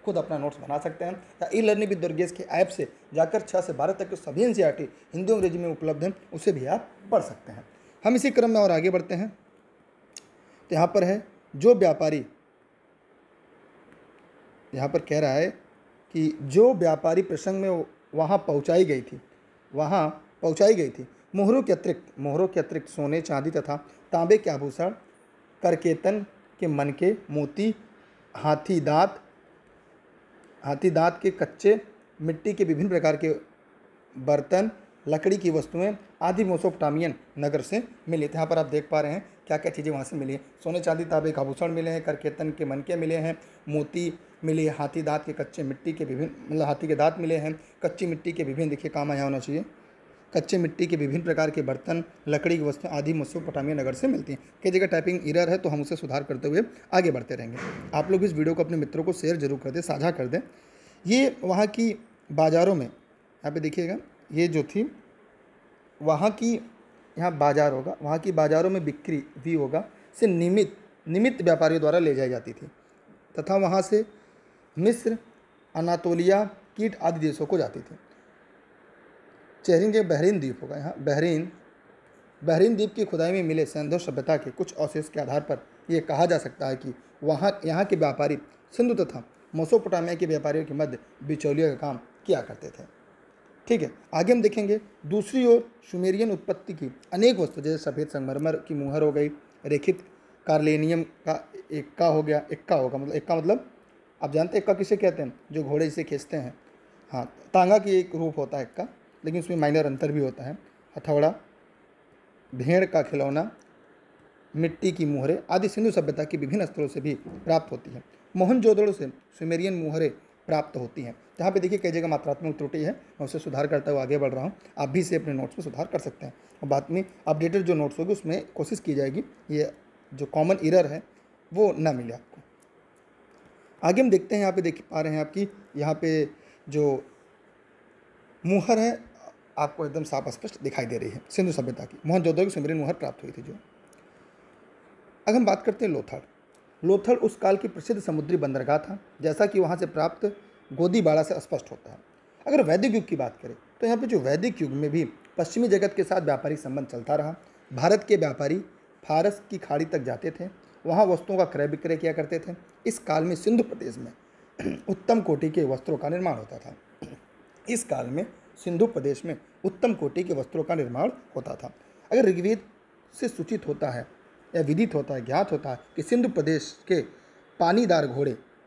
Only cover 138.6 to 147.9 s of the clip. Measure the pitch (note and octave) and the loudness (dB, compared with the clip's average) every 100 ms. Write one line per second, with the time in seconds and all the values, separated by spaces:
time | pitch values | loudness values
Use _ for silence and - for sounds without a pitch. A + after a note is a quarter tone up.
138.6 | - A3 A#3 A#3 - - - - _ - | 4 2 2 -2 -12 -20 -20 -20 _ -4
139.6 | D3 - D3 D#3 D3+ C3+ C#3 - A3 - | -4 -2 -6 -6 -4 -4 -4 -10 -14 -8
140.6 | C#3 - A#2 A#2 A2 A2+ - - F#3 D3+ | -6 -4 -4 -6 -6 -10 -6 -2 0 0
141.6 | B2+ - C3 - D#3 F#3 E3 D#3+ G3 E3+ | -4 -8 -14 -8 0 2 2 2 0 0
142.6 | D3+ D#3+ C#3+ - C3 - C#3 - B2+ G3+ | -4 -2 -2 -4 -8 -10 -16 -16 -16 -18
143.6 | _ _ _ - _ _ _ _ - _ | _ _ _ -20 _ _ _ _ -20 _
144.6 | - - - - - _ - A#3+ G3+ G3 | -20 -20 -20 -20 -20 _ 0 2 4 2
145.6 | A#3 G3+ G#3+ C3+ - - - _ _ _ | -2 -2 -2 -2 -6 -14 -16 _ _ _
146.6 | _ - E3 G3 A3+ A#3+ A3+ - G3 G3 | _ -4 2 2 4 2 2 2 2 2
147.6 | F#3+ D#3+ - | -2 -10 -4